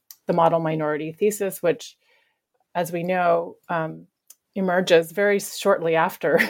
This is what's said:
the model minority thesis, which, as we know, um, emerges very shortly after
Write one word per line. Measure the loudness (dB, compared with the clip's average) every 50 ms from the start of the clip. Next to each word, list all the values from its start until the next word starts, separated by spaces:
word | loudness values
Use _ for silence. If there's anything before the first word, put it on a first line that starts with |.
| _ -20 -20 _ _
the | -2 0
model | 2 4 4 4 2
minority | 0 -2 -2 -2 -2 -2 -4 -4 -6 -8
thesis, | -6 -2 0 0 0 0 -4 -6 -4 -2
which, | 0 0 0 -2 -4 -16 -20 _ _ _ _ _ _ _ _ _ _ _ _ _ _ _ -6
as | -6 -4 -4
we | -4 -4 -4
know, | -2 -2 0 2 2 2 2 0 -4 -10 -14 _ -6
um, | -4 -4 -4 -4 -8 -12 -18 _ _ _ _ _ -20 _ _ _ -6
emerges | -4 -2 0 0 0 2 4 4 4 4 2
very | -2 -2 0 2 0 0
shortly | -2 -6 -8 -4 0 0 2 2 2 0 2
after | 2 2 0 -2 -4 -2 2 2 2 2 0